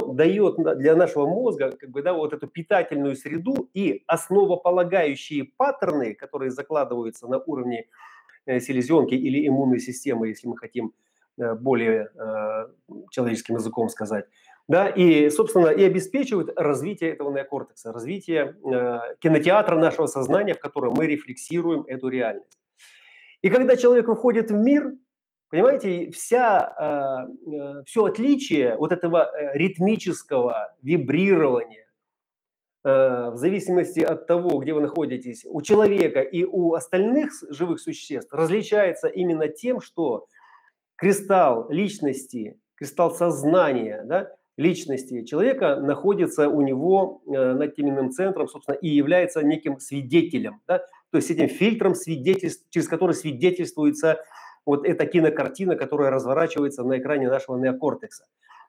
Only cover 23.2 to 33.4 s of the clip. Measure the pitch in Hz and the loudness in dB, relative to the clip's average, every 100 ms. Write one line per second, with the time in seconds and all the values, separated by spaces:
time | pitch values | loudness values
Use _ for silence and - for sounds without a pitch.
23.2 | - _ 190 233 254 247 247 240 233 220 | -20 _ 2 4 4 6 6 6 4 2
24.2 | 254 226 220 208 233 294 - - _ _ | 2 2 2 2 4 2 0 -10 _ _
25.2 | _ _ - 156 233 285 202 175 - - | _ _ -4 2 4 4 0 -4 -6 -10
26.2 | - 240 240 190 - - 151 147 139 131 | -2 2 4 2 0 -4 -4 -2 -4 -4
27.2 | 131 - - 151 143 143 135 233 202 - | -8 -14 -12 -10 -10 -14 -6 0 0 2
28.2 | 254 277 - 156 123 113 156 175 170 165 | 2 2 2 2 2 0 -2 -2 0 2
29.2 | 156 156 147 143 180 165 190 220 185 147 | 2 -2 -6 -2 -2 0 0 0 -4 -8
30.2 | - 135 120 113 104 _ 127 170 127 147 | -2 0 0 -2 -8 _ -2 -2 0 2
31.2 | 196 180 147 123 113 - _ _ _ _ | 4 4 4 2 -2 -14 _ _ _ _
32.2 | _ _ _ _ _ _ 143 135 131 123 | _ _ _ _ _ _ 2 4 4 2
33.2 | 120 120 | -4 -2